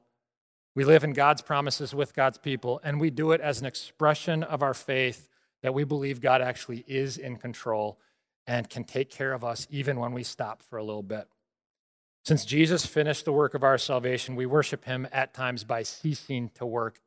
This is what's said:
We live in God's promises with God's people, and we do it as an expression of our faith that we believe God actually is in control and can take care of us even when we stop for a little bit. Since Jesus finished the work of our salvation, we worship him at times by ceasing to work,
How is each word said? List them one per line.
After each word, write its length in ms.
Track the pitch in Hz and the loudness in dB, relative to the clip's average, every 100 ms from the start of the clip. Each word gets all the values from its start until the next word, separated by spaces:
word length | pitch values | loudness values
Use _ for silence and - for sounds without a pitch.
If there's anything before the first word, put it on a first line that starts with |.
| _ _ _ _ _ _ _ 135 | _ _ _ _ _ _ _ 2
We 80 | |
live 200 | 135 160 | 8 8
in 100 | 151 | 6
God's 280 | 139 143 147 | 4 4 4
promises 540 | - 143 143 - 131 143 | 0 -2 0 -2 -4 -4
with 180 | 143 | -2
God's 240 | - 135 - | 0 0 0
people, 440 | 147 131 123 131 | -4 -4 -2 -4
and 160 | 151 143 | -2 0
we 100 | 160 | 0
do 220 | 135 160 | 0 2
it 100 | 165 | 2
as 180 | 151 117 | 2 -4
an 60 | 135 | -6
expression 760 | - - - 151 147 180 160 | -8 -12 2 4 4 0 -2
of 180 | 156 147 | -2 0
our 120 | 139 | 0
faith 560 | 127 - 131 127 117 - _ _ _ | 0 -2 0 0 -2 -14 _ _ _
that 120 | 131 | -2
we 100 | 135 | 0
believe 360 | 143 147 139 123 | 0 -2 -2 0
God 220 | 127 127 | 4 4
actually 420 | 127 123 - 117 139 | 2 -4 -8 -10 -4
is 300 | 135 135 127 | -2 -2 -4
in 200 | 131 117 | -8 -8
control 600 | 120 113 123 107 107 - _ _ _ _ - | -10 -8 -2 -2 -2 -6 _ _ _ _ -4
and 240 | 120 110 | -2 -2
can 140 | - | -8
take 260 | - 131 139 | -6 -4 -4
care 240 | - 135 | -4 -4
of 100 | 127 | -4
us 220 | 120 117 - | -4 -6 -6
even 280 | 143 135 127 | -4 -2 -2
when 120 | 120 | -2
we 120 | 123 | -4
stop 380 | 120 - 110 107 | -8 -6 -8 -8
for 160 | - 113 | -12 -8
a 60 | |
little 180 | 107 107 | -6 -6
bit. 260 | 98 107 101 _ _ _ _ _ _ _ _ _ - | -6 -8 -10 _ _ _ _ _ _ _ _ _ 2
Since 200 | 151 - | 2 4
Jesus 400 | 147 160 175 - | 4 4 4 0
finished 400 | 156 151 143 160 | 0 0 0 0
the 60 | |
work 220 | 143 143 | 2 2
of 100 | 139 | 2
our 140 | 135 135 | 4 4
salvation, 580 | - 127 123 127 - 127 | 2 -2 0 -2 -4 -6
we 100 | 127 | 2
worship 400 | 151 139 135 131 | 2 2 -2 -6
him 220 | 127 131 | -6 -4
at 220 | 135 135 | -4 -4
times 300 | - 127 120 | -4 -4 -4
by 180 | 110 117 | -4 -4
ceasing 680 | 110 - 156 147 - 127 117 | -6 -4 -4 -4 -4 -4 -4
to 160 | - 123 | -6 -4
work, 340 | 117 113 - | -2 -4 -6